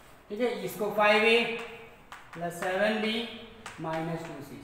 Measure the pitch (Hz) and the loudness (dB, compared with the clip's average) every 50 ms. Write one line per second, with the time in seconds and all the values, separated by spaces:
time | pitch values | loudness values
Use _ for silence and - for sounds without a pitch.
0 | - - - - - - 208 214 247 233 196 196 190 185 - - 208 196 202 214 | -20 -20 -20 -20 -12 -10 -2 0 0 0 0 -2 -4 -6 -4 -2 -2 0 4 4
1 | 208 208 214 214 220 226 226 233 233 233 - - - - - - - - - - | 6 6 6 6 6 6 6 6 4 2 -2 -6 -8 -10 -12 -14 -16 -18 -20 -20
2 | - - - - - - - 165 170 175 170 - 185 185 185 190 208 214 220 214 | -20 -20 -18 -18 -18 -16 -10 -6 -6 -6 -6 -4 -4 -2 2 2 2 2 2 2
3 | 214 220 226 233 233 - - - - - - - - - - - 160 160 160 160 | 0 0 -2 -2 -4 -6 -10 -14 -16 -16 -18 -16 -16 -16 -10 -8 -6 -4 -4 -2
4 | 165 165 165 160 - 160 147 139 139 - 127 - | -2 -4 -4 -6 -6 -8 -10 -12 -12 -14 -14 -14